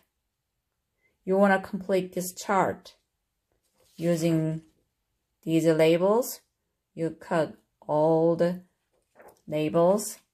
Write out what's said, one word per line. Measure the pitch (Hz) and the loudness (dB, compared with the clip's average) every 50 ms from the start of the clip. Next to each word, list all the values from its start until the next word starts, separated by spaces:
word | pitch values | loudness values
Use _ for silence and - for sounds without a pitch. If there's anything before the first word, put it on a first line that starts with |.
| _ _ _ _ _ _ _ _ _ _ _ _ _ _ _ _ _ _ _ _ _ _ _ _ _ | _ _ _ _ _ _ _ _ _ _ _ _ _ _ _ _ _ _ _ _ _ _ _ _ _
You | 185 185 190 | -2 0 2
wanna | 202 202 190 190 | 4 4 2 2
complete | 190 - - 185 185 - 196 185 180 180 - | 0 -6 -10 -10 -4 -2 -2 -2 -2 -4 -6
this | 180 180 - | -8 -8 -8
chart | - - - - 208 190 175 120 92 - - - - _ _ _ _ _ _ _ _ _ _ _ _ _ _ _ _ _ _ _ _ | -10 -10 -6 -2 0 0 0 0 -2 -6 -12 -20 -20 _ _ _ _ _ _ _ _ _ _ _ _ _ _ _ _ _ _ _ _
using | - 165 170 175 165 160 170 165 160 160 156 160 160 - _ _ _ _ _ _ _ _ _ _ _ _ _ _ _ _ | -6 -2 -2 0 0 0 0 0 0 0 -2 -4 -6 -10 _ _ _ _ _ _ _ _ _ _ _ _ _ _ _ _
these | 165 160 165 160 | -2 0 2 2
labels. | 165 160 156 160 160 165 170 180 196 214 233 262 - - - _ _ _ _ _ _ _ _ _ _ _ | 2 2 4 4 4 4 2 2 2 0 0 -2 -4 -8 -14 _ _ _ _ _ _ _ _ _ _ _
You | - 165 160 | -8 -8 -8
cut | 160 - - - 185 165 151 - - - _ _ _ _ | -8 -10 -8 -4 -2 -2 -2 -2 -6 -12 _ _ _ _
all | - - 147 151 151 160 165 160 160 170 170 | -8 -4 0 2 2 2 2 4 2 2 2
the | 165 170 175 180 180 - _ _ _ _ _ _ _ _ _ _ - - - - _ _ - | 2 0 -2 -2 -4 -10 _ _ _ _ _ _ _ _ _ _ -20 -20 -20 -20 _ _ -8
labels | 151 151 156 151 156 165 170 175 196 220 226 - - - _ _ | -6 -4 -4 0 2 2 2 4 2 0 -2 -8 -12 -16 _ _